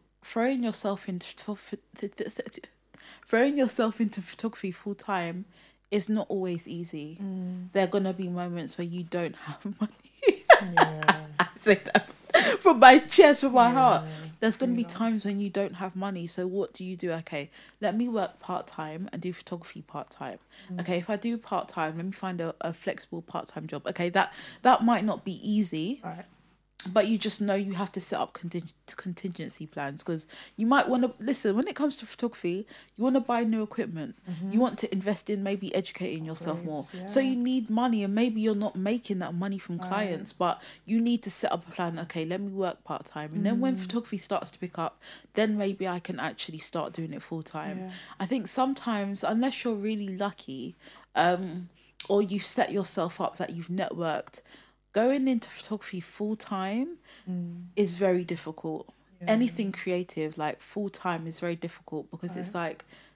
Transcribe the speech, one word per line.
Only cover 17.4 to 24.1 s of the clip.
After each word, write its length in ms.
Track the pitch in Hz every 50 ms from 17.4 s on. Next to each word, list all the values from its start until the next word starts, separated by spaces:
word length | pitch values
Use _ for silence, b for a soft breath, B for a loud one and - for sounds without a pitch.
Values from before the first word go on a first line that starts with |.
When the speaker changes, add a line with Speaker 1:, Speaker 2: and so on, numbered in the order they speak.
| 143 - B B B B B B
Speaker 1:
let 160 | 208 208 196
me 140 | 220 240 247
work 300 | 226 214 185 - - -
part-time 680 | - - 180 - - - - - 156 156 156 170 190 - -
and 80 | 180
do 100 | 165 180
photography 520 | 175 - - - 180 170 170 - - 156 151
part-time. 560 | - - 147 - - - - 139 127 95 - _ _ B B B B
Speaker 2:
Mm. 120 | 185 175
Speaker 1:
Okay, 160 | 175 180 180 175
if 120 | 170 -
I 60 | 208
do 220 | 202 214 233 233 226
part-time, 580 | - - 196 180 - - - 175 160 156 160
let 100 | 165 170
me 60 | 190
find 300 | 190 - - 185 180 170
a, 120 | 165 165 - -
a 140 | - 165 165
flexible 480 | - - - - - - - - 165
part-time 460 | 165 - - 165 - - - 160 156 160
job. 200 | 151 147 - -
Okay, 220 | - - 175
that, 240 | 175